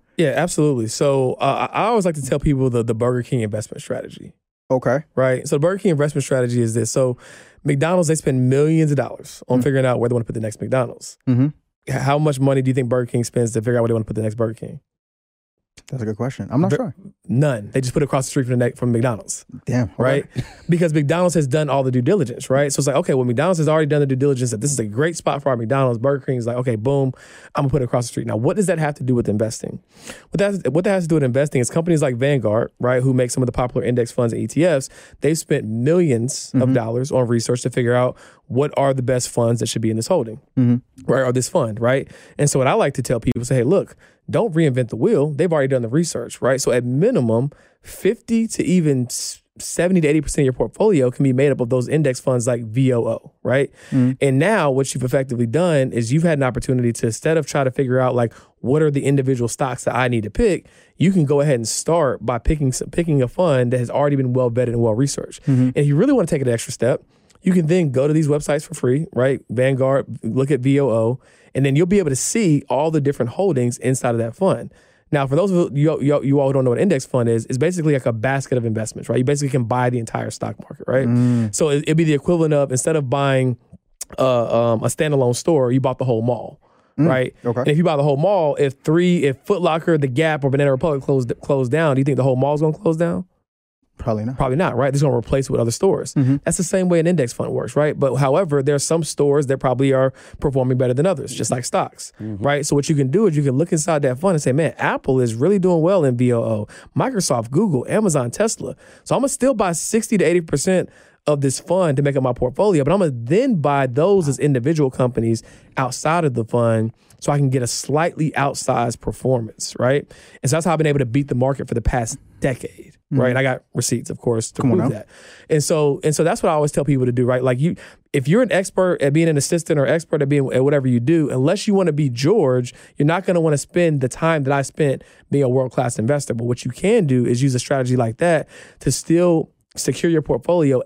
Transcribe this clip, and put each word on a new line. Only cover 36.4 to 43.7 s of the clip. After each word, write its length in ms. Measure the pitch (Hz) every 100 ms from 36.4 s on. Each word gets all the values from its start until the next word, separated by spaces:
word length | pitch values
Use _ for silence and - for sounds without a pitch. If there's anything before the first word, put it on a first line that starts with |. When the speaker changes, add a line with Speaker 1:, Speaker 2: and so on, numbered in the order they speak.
| -
Speaker 1:
of 60 | 262
Speaker 2:
Mm-hmm. 100 | 123
Speaker 1:
dollars 400 | 131 113 120 131
on 140 | 131 120
research 320 | 117 - 123
to 80 | -
figure 240 | 127 120
out 220 | 123 127 - - - -
what 260 | 120 147 -
are 160 | 139
the 80 | 131
best 260 | 123 127 -
funds 320 | - 117 117
that 60 | 120
should 140 | 117
be 80 | 110
in 60 | 110
this 100 | 113
holding, 320 | 180 113 110 _ -
Speaker 2:
Mm-hmm. 560 | 120 120 - - 85
Speaker 1:
right, 100 | 123
or 80 | 127
this 180 | 123 120
fund, 280 | 180 117 107
right? 320 | 117 135 - - - -
And 100 | 143
so 100 | 143
what 80 | 131
I 40 |
like 220 | 214 160
to 80 | 131
tell 180 | 123 120
people, 240 | - 113
say, 120 | 123 131
"Hey, 80 |
look, 320 | 117